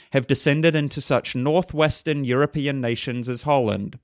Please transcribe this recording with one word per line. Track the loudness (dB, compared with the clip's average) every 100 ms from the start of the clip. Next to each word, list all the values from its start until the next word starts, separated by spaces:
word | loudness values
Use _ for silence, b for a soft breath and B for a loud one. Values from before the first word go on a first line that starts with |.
| B
have | -2 2
descended | 2 2 4 4 2
into | 0 -4
such | 0 0 0 -2
northwestern | 0 0 0 0 0 0 -4 -2 0
European | 2 0 0 -2 -2
nations | -2 -2 -4 -6 -6
as | -4
Holland, | 0 2 2 -2 -4 -4